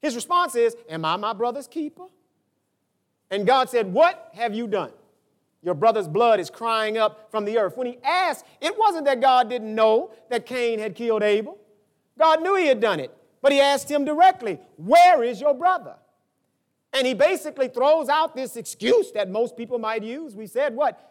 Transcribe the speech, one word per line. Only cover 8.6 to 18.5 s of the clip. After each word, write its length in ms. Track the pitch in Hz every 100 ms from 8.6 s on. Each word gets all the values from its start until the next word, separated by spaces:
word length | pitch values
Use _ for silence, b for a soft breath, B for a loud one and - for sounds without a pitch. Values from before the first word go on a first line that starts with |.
it 160 | 302 415
wasn't 280 | 440 339
that 160 | 285 262
God 280 | 262 254 240
didn't 240 | 247 220
know 380 | 220 220 220 240 B B
that 160 | 240
Cain 360 | 233 247 240 226
had 160 | 214 180
killed 260 | 233 220
Abel. 340 | 208 208 220 370 _ _ _ _ _ _
God 240 | 320 320
knew 140 | 330 392
he 100 | 330
had 140 | 240
done 180 | 214 175
it, 180 | 131 - _ _
but 120 | 277
he 80 | 277
asked 280 | 277 277 -
him 160 | 294
directly, 540 | 285 302 370 381 226 160 - _
"Where 460 | 165 320 349 330
is 180 | 233 220
your 140 | 285
brother?" 400 | 269 339 370 180 - _ _ _ _ _ _ _ _ _
And 140 | 269 254
he 80 |
basically 540 | 226 294 370 302 285 254
throws 400 | 240 269 320 269
out 260 | 294 320
this 220 | 311 262